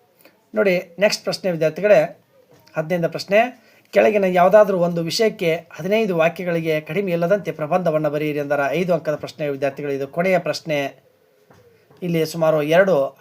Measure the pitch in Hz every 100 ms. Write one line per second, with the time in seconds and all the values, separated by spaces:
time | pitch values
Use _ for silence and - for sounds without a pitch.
0 | _ _ - _ _ 214 202 175 - -
1 | 202 - - 170 190 165 156 156 208 185
2 | 165 - _ _ _ _ _ 160 156 180
3 | 165 156 - 202 247 - _ _ _ 196
4 | 220 208 190 180 180 214 208 190 175 170
5 | 165 - 220 220 170 165 - - 175 214
6 | 220 170 160 170 180 170 160 156 156 160
7 | 196 170 170 202 165 156 151 180 170 151
8 | 151 147 151 147 143 143 139 151 180 165
9 | 156 147 139 - 147 139 139 139 143 139
10 | 139 165 185 180 165 143 165 147 139 -
11 | _ _ _ _ _ _ _ _ _ -
12 | 180 165 156 170 160 156 147 170 196 151
13 | 135 -